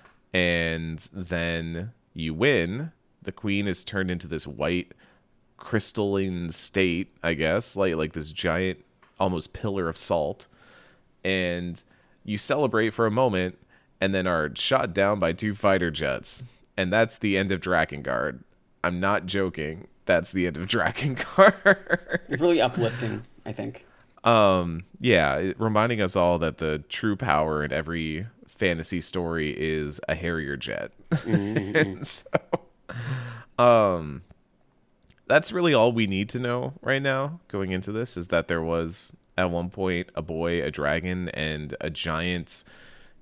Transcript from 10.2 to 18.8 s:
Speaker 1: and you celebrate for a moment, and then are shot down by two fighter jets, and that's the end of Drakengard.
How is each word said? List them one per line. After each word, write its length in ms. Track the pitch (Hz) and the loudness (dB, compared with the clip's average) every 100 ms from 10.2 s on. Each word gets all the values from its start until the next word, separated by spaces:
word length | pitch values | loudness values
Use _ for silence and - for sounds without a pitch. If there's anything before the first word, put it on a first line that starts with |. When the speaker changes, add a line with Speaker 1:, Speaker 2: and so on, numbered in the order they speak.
| 73 - - _ - - - _ _ _ | 0 -6 -16 _ -20 -20 -20 _ _ _
Speaker 1:
and 580 | 95 95 90 87 87 85 - _ _ _ | -2 0 0 -4 -6 -10 -16 _ _ _
you 140 | - 104 | -8 -6
celebrate 520 | - 143 135 110 113 | -2 0 2 2 2
for 160 | 113 113 | 2 2
a 40 | |
moment, 480 | 110 131 95 92 - _ _ _ _ | 4 2 2 0 -4 _ _ _ _
and 140 | 95 | 0
then 140 | 95 90 | 2 2
are 260 | 85 76 | 2 0
shot 380 | - - 135 101 | -2 0 0 2
down 240 | 92 98 104 | 2 2 4
by 140 | 85 | 2
two 240 | 82 107 104 | 0 -4 0
fighter 340 | 101 98 87 | 2 4 2
jets, 540 | 76 73 64 - - 127 - _ - | -2 -2 -4 -6 -8 -8 -16 _ -4
and 160 | 92 | 0
that's 260 | 107 113 - | 2 2 0
the 180 | 107 95 | 0 0
end 140 | 98 | 0
of 100 | 95 | -2
Drakengard. 800 | 92 87 76 71 67 60 71 64 - _ _ _ | 2 2 2 -2 -4 -2 -4 -6 -18 _ _ _